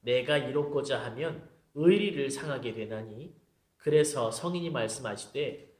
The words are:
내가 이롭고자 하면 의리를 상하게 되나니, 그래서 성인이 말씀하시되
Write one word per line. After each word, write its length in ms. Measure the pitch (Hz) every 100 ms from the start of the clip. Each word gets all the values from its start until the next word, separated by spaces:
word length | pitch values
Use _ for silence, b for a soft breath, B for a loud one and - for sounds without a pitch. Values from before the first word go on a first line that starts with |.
내가 360 | 117 127 127 147
이롭고자 640 | 127 143 143 143 - 123 120
하면 420 | 113 160 - - _ _ 147
의리를 560 | 165 202 202 160 135
상하게 420 | 135 151 131 120
되나니, 640 | 110 107 110 110 107 160 - _ _ _ _
그래서 540 | - 151 151 143 113
성인이 400 | - 175 175 170
말씀하시되 1000 | 131 110 - 120 101 - 139 151 - - _